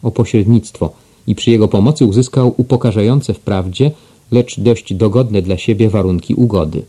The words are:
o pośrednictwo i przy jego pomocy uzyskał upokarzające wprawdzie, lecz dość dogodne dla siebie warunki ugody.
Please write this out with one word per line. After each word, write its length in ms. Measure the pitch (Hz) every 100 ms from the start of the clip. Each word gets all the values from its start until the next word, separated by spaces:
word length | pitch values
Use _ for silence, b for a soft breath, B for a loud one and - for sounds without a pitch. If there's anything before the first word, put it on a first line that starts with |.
o 80 | 123
pośrednictwo 800 | - 110 113 101 117 - - 80 b b b -
i 80 | 107
przy 160 | -
jego 160 | 117 107
pomocy 380 | 107 110 151 120
uzyskał 480 | 101 127 - 123 -
upokarzające 760 | 123 - 123 104 104 143 143
wprawdzie, 580 | 98 - 98 92 92 139 151 B B B
lecz 280 | 120 120 -
dość 340 | 104 113 -
dogodne 480 | 95 107 110 123 104
dla 160 | 90 90
siebie 320 | - 107 110
warunki 460 | 104 92 87 - -
ugody. 460 | 120 101 78 78